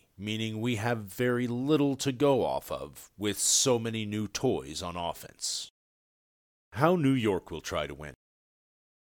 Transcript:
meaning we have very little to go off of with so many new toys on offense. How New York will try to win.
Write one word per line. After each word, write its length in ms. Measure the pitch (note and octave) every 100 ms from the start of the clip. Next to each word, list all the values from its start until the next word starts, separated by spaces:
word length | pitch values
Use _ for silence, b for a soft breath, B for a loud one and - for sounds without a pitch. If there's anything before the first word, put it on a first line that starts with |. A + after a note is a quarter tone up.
| _ -
meaning 440 | G#2 A2 A2 G#2+
we 160 | A#2+ A2+
have 220 | A#2 A#2
very 460 | G2+ - B2 B2 B2
little 520 | A#2+ C3+ D3+ C#3+ C3
to 160 | C#3
go 320 | B2 C#3+ C3 D#2
off 260 | C2+ -
of 380 | C2 C#2+ C2+ - -
with 200 | G#2 F#2+
so 400 | - - C3+ A#2+
many 280 | A2+ A2 G#2
new 240 | G#2+ G#2
toys 520 | - C3 E2+ C2+ D#2
on 140 | F2+ F2
offense. 760 | E2+ - - - - - - _ _ _ _ _ _ _ _ _ _
How 220 | G#2 D#3 F3+
New 160 | C3+
York 400 | C3+ G#2+ F#2 -
will 100 | D#2+
try 240 | - F2 D2
to 100 | C#2
win. 180 | D2+ B1+ _ _ _ _ _ _ _ _